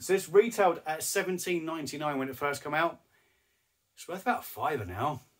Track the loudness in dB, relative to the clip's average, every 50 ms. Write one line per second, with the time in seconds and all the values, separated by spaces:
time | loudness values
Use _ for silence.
0 | 0 0 0 0 0 6 8 8 8 8 4 4 4 4 4 2 -2 -6 -4 -4
1 | -4 -2 0 0 0 0 -2 -2 -2 -2 -2 -2 -2 -4 -6 -6 -6 -6 -6 -4
2 | -2 -2 0 -2 -2 -4 -4 -2 -2 -2 -2 -4 -4 -2 0 0 0 0 -2 -6
3 | _ _ _ _ _ _ _ _ _ _ _ _ _ _ _ _ _ _ _ -16
4 | -12 -10 -10 -2 -2 -2 -2 -2 -6 -10 -6 -4 -2 -2 0 -2 -4 -6 -4 -2
5 | -2 -2 -4 -6 -10 _ _